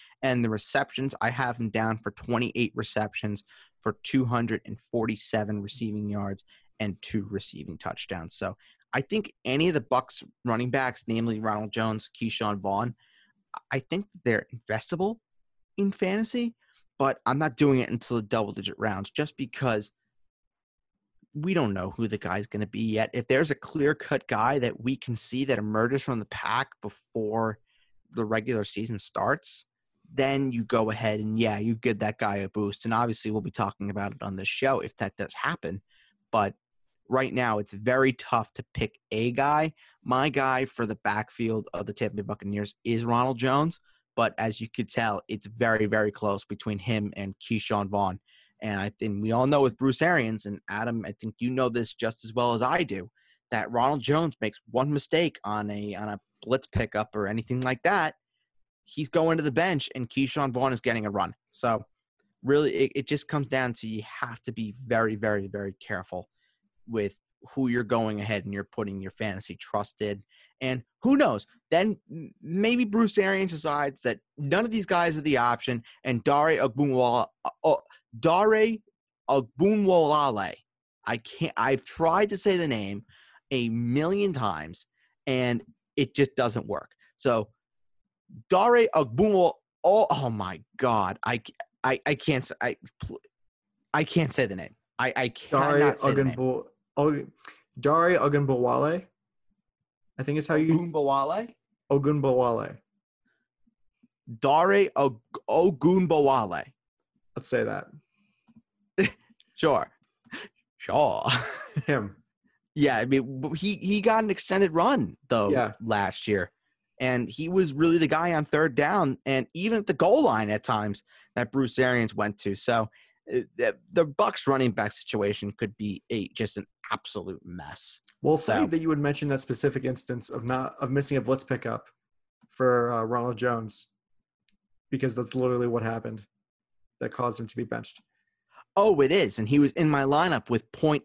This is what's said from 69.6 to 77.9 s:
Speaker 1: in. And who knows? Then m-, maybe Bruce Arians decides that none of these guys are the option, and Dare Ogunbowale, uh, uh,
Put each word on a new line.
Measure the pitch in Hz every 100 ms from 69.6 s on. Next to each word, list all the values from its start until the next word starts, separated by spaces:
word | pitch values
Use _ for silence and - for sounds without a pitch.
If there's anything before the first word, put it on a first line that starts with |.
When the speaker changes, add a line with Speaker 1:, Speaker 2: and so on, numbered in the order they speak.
| - 104 104 -
Speaker 1:
in. | 104 101 - _ _ _
And | 131 127 - _
who | 240 277
knows? | 226 107 - _ _
Then | 165 214 - -
m-, | 165 143 -
maybe | 151 185 220 247 220
Bruce | 214 214 208
Arians | 190 190 190
decides | 160 156 143 143 139
that | 123 104 _ -
none | 139 - 233
of |
these | 220 185
guys | 175 170 156
are |
the | 151 131
option, | 120 120 - 120 - _
and | 135 120
Dare | - 143 156 156
Ogunbowale, | 135 120 147 127 123 120 - _ -
uh, | -
uh, | 160 - -